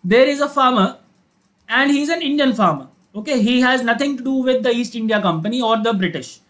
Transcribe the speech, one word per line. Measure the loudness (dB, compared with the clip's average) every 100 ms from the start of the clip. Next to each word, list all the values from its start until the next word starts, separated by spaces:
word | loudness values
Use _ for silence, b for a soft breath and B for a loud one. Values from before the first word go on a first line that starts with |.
| 2
there | 4 4
is | 2
a | -2
farmer | 2 2 4 0 -2 _ _ _ _ _ _ -4
and | 0 2
he | 0
is | 0
an | -2
Indian | -2 0 0 2
farmer, | 0 0 -8 _ _ -10
okay, | -4 0
he | 2 2
has | 2 0
nothing | 0 -2 -2 -4
to |
do | -4 -2
with | 0 0
the | 0
East | -2 -4 -4
India | -2 0
Company | 0 -2 -2 -2
or | 0 0
the | 0
British, | -2 -2 -6 -12 -18 _